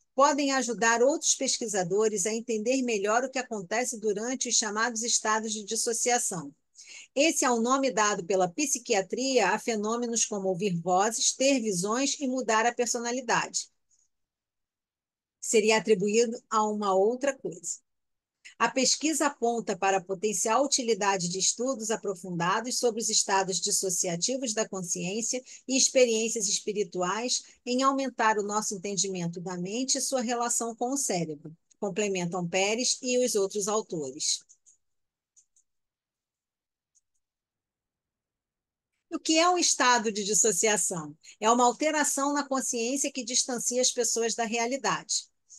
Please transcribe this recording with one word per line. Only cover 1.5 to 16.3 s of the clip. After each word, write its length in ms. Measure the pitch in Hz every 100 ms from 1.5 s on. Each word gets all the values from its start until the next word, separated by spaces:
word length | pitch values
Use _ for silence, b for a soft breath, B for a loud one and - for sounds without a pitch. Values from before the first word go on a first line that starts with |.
| - 233 196 180 196 220 208 220
a 60 |
entender 500 | 226 233 220 214 269
melhor 420 | 247 214 196 226
o 60 | 262
que 80 | 262
acontece 600 | 254 214 170 220 247 226
durante 500 | 214 196 233 262 247
os 60 |
chamados 480 | 214 220 208 233 220
estados 500 | 233 - 220 220 220
de 120 | 214
dissociação. 920 | 196 220 - 226 247 240 - 180 143 - _ - B B B
Esse 300 | - 311 -
é 60 | 277
o 100 | 240
nome 300 | 226 269 269
dado 340 | 202 208 202
pela 240 | 170 190 180
psiquiatria 1000 | 175 294 247 - 214 185 220 262 254 190
a 80 | 214
fenômenos 680 | - 226 208 240 240 233
como 240 | - 208 190
ouvir 320 | 180 202 170
vozes, 520 | 165 180 214 226 -
ter 280 | - 269 269
visões 560 | 220 180 196 233 269 -
e 80 | 277
mudar 380 | 254 220 220 233
a 80 |
personalidade. 920 | 240 240 240 233 247 233 180 151 - - _ _ _ _ _ _ _ _ _ _ _ _ _ _ _ _ _
Seria 380 | - 226 214 220
atribuído 640 | - 214 208 214 233